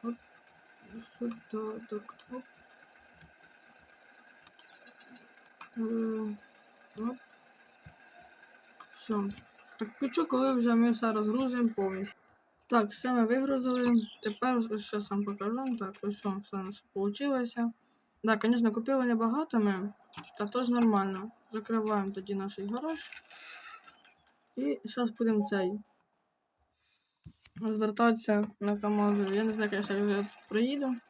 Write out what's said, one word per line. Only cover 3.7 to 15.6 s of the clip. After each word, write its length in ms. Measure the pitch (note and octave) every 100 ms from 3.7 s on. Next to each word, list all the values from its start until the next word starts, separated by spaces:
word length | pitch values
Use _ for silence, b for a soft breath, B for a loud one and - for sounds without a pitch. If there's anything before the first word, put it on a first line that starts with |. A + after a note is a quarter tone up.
| - - - - - - - - _ - - - - - - - - - _ - -
Е, 40 | A3 A3+ A3+ A3 G#3+ G#3 - - - - - -
оп. 180 | A3+ B3+ - - - - - _ - - - - - - - - - - -
Все. 220 | - - G#3+ G3+ G3+ - - - -
Так, 100 | G#3+ -
включу, 300 | C4+ A#3+ D#4+
коли 280 | B3+ C4
вже 220 | B3+ A#3 A#3
ми 160 | A#3
все 200 | A3+ A#3
розгрузимо 580 | G#3+ G#3+ A3+ C4 B3 A#3
повністю. 480 | A3+ F#3+ F#3+ G3+ - _ _ _ _ _
Так, 240 | A#3 G#3
все 220 | - B3
ми 120 | B3 A3+
вигрузили. 840 | B3 C4+ C4+ B3+ B3 B3 A#3+ G#3+ -
Тепер 340 | G#3+ G#3 B3+ B3 A3+
ось 140 | A3 G#3
щас 240 | G#3 G#3
вам 140 | G3+
покажу. 540 | G3+ G3+ G3 A#3+